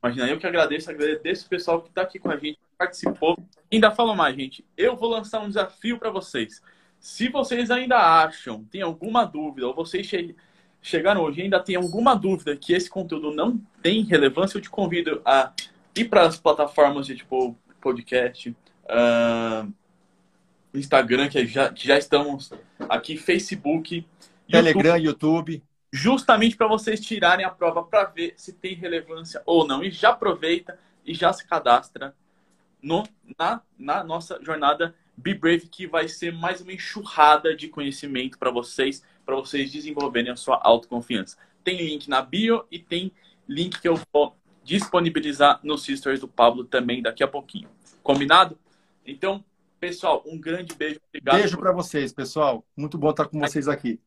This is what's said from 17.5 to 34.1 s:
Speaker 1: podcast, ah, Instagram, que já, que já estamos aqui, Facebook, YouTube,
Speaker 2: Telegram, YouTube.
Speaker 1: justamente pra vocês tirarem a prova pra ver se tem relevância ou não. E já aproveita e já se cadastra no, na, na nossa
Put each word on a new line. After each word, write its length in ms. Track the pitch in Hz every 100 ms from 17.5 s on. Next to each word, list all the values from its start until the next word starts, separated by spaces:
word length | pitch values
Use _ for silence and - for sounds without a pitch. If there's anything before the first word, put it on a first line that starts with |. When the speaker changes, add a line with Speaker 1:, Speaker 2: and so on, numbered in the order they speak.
| 117 _ _
Speaker 1:
podcast, 760 | 139 120 - 127 123 123 120 120 _ _ -
ah, 760 | 117 120 117 117 117 113 110 107 101 _ _ _ _ _ _ _ _ _
Instagram, 560 | 139 139 139 117 127 143
que 160 | 139 120
já, 260 | 135 135
que 160 | - 127
já 100 | 143
estamos 520 | - 147 147 139 - - _ _ 143
aqui, 280 | - - 156
Facebook, 800 | - 175 - 185 143 160 160 170 165 _ _ _ _
YouTube, 40 |
Speaker 2:
Telegram, 460 | 165 165 160 156 170
YouTube. 680 | 156 143 151 165 165 156 _ _ _
Speaker 1:
justamente 640 | 135 165 262 262 220 226 226
pra 120 | 220
vocês 340 | 214 220 214
tirarem 440 | - 214 175 185 185
a 40 |
prova 340 | - 175 170
pra 220 | - 214 196
ver 300 | 170 170 -
se 160 | -
tem 220 | 175 185 185
relevância 680 | 180 165 165 165 165 -
ou 220 | - 165 151
não. 180 | 135
E 60 | 190
já 200 | 165 214
aproveita 680 | 254 208 175 160 170 175 - _ _
e 120 | - 165
já 180 | 170
se 140 | 147 -
cadastra 680 | 165 123 123 - - 139 _ _ _ _ _ _ _
no, 240 | 139 165 214 _ _ -
na, 240 | 170 233 _ _
na 260 | 139 175
nossa 360 | 170